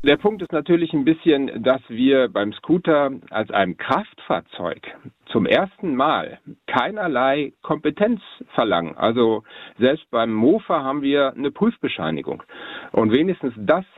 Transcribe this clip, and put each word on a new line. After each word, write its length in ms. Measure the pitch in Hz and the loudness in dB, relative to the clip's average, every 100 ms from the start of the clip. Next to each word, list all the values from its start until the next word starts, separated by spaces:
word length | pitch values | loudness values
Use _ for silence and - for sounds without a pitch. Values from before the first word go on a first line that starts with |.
| - | 2
Der 100 | 147 | 2
Punkt 260 | 208 214 | 2 -2
ist 120 | 175 | -4
natürlich 400 | 160 147 170 165 | -4 0 0 0
ein 100 | 156 | 0
bisschen, 580 | 139 160 170 139 135 - | 0 2 2 2 0 -2
dass 200 | 120 127 - | 0 0 -2
wir 400 | 117 131 135 123 | 0 4 4 2
beim 240 | 101 104 | 0 -4
Scooter 580 | 104 - 175 175 151 139 131 - | -4 0 0 2 2 2 -4 -8
als 200 | 107 107 | -6 -2
einem 240 | 107 92 82 | 0 0 -2
Kraftfahrzeug 1080 | - 139 214 - - 98 - - 87 - - - - - - | -2 -2 -2 -12 -6 -6 -6 -8 -8 -8 -12 -18 -20 -20 -6
zum 160 | 120 95 | -2 2
ersten 480 | 123 190 - 190 127 | 2 0 -6 -4 0
Mal 420 | 147 120 78 - - - - | 0 0 -4 -10 -20 -18 -4
keinerlei 840 | - 131 214 175 127 135 143 139 - | -2 -2 -4 -4 0 0 0 -4 -8
Kompetenz 580 | - 151 151 147 208 226 - - - - | -6 -4 -2 0 0 -2 -6 -20 -8 -2
verlangen. 400 | 113 87 82 - | 0 0 -2 -2
Also 480 | 104 117 113 110 - - - - | 0 2 2 2 -4 -18 -20 0
selbst 320 | 123 151 - | 2 2 -2
beim 220 | 120 117 | -2 0
Mofa 520 | 110 120 214 - 165 | 2 4 2 0 -2
haben 180 | 135 143 | -2 -2
wir 320 | 139 143 135 | 0 2 0
eine 180 | 123 143 | -2 -6
Prüfbescheinigung. 920 | - 220 - 143 - 156 78 67 69 - - - - - | 0 0 0 -4 -4 -4 -4 -6 -10 -12 -18 -16 -16 -2
Und 180 | - 110 | 0 4
wenigstens 420 | 120 180 175 135 110 | 4 2 -2 -6 -4
das 260 | 101 170 190 | 0 0 0